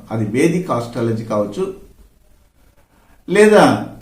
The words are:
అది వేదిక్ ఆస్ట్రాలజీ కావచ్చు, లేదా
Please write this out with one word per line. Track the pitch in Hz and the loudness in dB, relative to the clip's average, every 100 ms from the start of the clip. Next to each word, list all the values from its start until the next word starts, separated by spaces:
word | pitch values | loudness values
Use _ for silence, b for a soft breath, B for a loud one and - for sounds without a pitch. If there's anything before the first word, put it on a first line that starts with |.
| - | -10
అది | 113 104 | -6 -4
వేదిక్ | 117 165 175 175 | -2 0 -2 -4
ఆస్ట్రాలజీ | 120 117 127 113 110 110 | -6 -6 -6 -4 -4 -6
కావచ్చు, | 107 104 - 190 - - _ _ _ _ _ _ _ _ _ _ _ _ _ - | -6 -4 -6 -8 -10 -20 _ _ _ _ _ _ _ _ _ _ _ _ _ -2
లేదా | 180 214 208 151 107 - - | 4 6 6 4 2 -4 -6